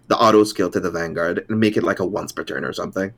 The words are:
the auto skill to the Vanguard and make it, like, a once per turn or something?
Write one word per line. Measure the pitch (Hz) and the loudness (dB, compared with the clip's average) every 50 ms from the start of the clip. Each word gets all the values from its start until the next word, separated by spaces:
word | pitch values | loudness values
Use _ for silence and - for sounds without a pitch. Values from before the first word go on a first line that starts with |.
| _ - | _ -2
the | - - | 0 4
auto | 120 110 107 107 107 | 4 6 8 6 6
skill | 104 - - 95 87 | 4 2 -2 -2 -2
to | - 98 | 0 -2
the | 90 90 | -2 -2
Vanguard | 82 85 85 82 78 82 85 85 87 - - - | -4 -4 -6 -4 -4 -2 -2 -2 -2 -4 -4 -4
and | 110 110 | 0 2
make | 110 107 107 | 2 2 2
it, | 113 - | 2 0
like, | - 95 - | 0 0 -2
a | 95 | -2
once | 90 - 87 82 85 | -4 -4 -6 -8 -8
per | - 78 78 | -10 -10 -10
turn | - 76 67 67 | -8 -8 -6 -6
or | 64 - | -6 -6
something? | - - - - 95 95 98 113 | -6 -8 -6 -6 -6 -6 -6 -8